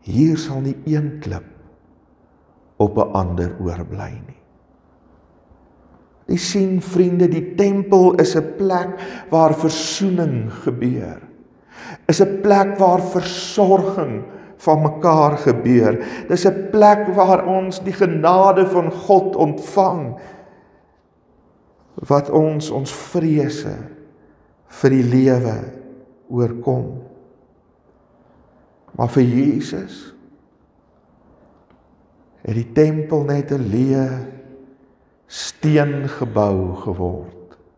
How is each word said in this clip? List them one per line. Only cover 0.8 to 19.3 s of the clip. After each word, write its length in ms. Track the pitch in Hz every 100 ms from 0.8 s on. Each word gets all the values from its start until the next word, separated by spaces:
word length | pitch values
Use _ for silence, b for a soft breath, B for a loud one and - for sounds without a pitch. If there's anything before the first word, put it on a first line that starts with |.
| -
een 320 | 151 147 -
klip 260 | - 90 - - - _ _ _ _ _ _ _ _ _ _ _
op 200 | 104 113
'n 140 | -
ander 420 | 98 90 87 87 -
oorbly 500 | 90 85 85 92 92 - -
nie." 120 | - _ _ _ _ _ _ _ _ _ _ _ _ _ _ _ _ _ _ -
Jy 80 | 180
sien, 440 | - 202 190 185
vriende, 480 | - 175 180 180 180
die 260 | 165 -
tempel 600 | - 202 196 196 196 180 175
is 160 | - 160
'n 200 | 156 -
plek 440 | 196 185 185 - B B B
waar 240 | 160 160
versoening 960 | 151 160 156 - - 196 180 160 123 110
gebeur. 720 | - - 123 123 123 87 82 - - - _ B B B B -
Is 140 | 160
'n 200 | 196 -
plek 360 | 208 196 196 202
waar 220 | 190 180
versorging 1200 | 180 180 - - - - 190 190 190 190 147 110 - B B B
van 240 | - 156
mekaar 560 | 151 - 175 156 147 147
gebeur. 680 | - 120 117 123 110 92 B B B
Dis 160 | 180 196
'n 220 | 196 196
plek 440 | 214 208 208 208
waar 320 | 185 190 185 -
ons 340 | 190 190 185
die 120 | 185
genade 760 | 190 185 160 160 185 190 190 190
van 240 | 180 160
God 460 | - - 190 190